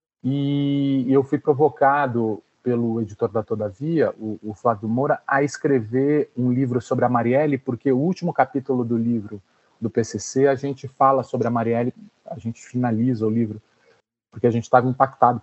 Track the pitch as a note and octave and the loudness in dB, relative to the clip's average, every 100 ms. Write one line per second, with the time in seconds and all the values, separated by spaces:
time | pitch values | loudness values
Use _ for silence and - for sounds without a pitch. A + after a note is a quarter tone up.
0 | _ _ B2 C#3 C#3+ C#3+ C#3+ C#3+ C#3 C3+ | _ _ -4 -2 0 0 0 0 0 0
1 | B2 C3+ C3+ D3 - C3+ D3+ - C#3 C#3+ | 2 2 2 0 0 2 2 4 2 2
2 | C#3 A#2 A2+ G2+ - _ B2+ A#2+ A#2 A2+ | 0 0 -2 -4 -10 _ -4 -2 0 -2
3 | G#2+ G#2+ A#2 G#2+ G#2+ A2 G#2 G2 D3 E3 | -4 -4 -4 -2 -4 -4 -6 -6 -2 0
4 | A2 - A2 G2+ G#2+ G#2 B2 A2 A2 A#2 | 0 -2 -8 -8 -10 -4 -2 -2 -2 -2
5 | C#3+ D3 - C#3 C#3+ - D#3 C#3 G#2+ B2 | 0 -2 0 0 0 -2 0 0 0 0
6 | C#3 D3+ - - B2+ B2 C3+ B2 - B2+ | 2 2 0 -2 0 0 0 -2 -2 0
7 | A#2+ B2 A#2 B2+ D3+ C3+ - A#2 C3 B2+ | 2 2 2 2 2 -2 -4 -4 0 0
8 | D#3+ F3+ F3 D3+ C3+ C#3 C3 B2+ A#2 A#2 | 0 -2 -2 0 0 -2 -2 -2 0 0
9 | A#2 A#2+ G#2 G#2 - _ _ - A2 - | 0 -2 -4 -12 -18 _ _ -8 -4 -2
10 | A2+ G2+ - C3 C#3 C3 C#3 C3+ B2+ - | -2 -4 -6 0 2 2 -4 -8 -8 0
11 | C3+ C3+ A#2 B2 A#2 A#2+ A#2 A#2 A#2+ - | 2 2 0 -2 -2 -2 0 0 -2 -6
12 | - _ - - A#2 A#2 - B2 B2 A2 | -14 _ -16 -12 -10 -10 -8 -4 0 0
13 | B2 A#2 A2 A2+ A2+ G#2+ - _ _ _ | 0 0 0 0 -2 -4 -16 _ _ _
14 | _ _ _ - A#2+ A#2 A2+ B2+ B2 B2+ | _ _ _ -2 0 0 2 2 2 2
15 | C3+ - A#2+ A#2 | 0 2 2 2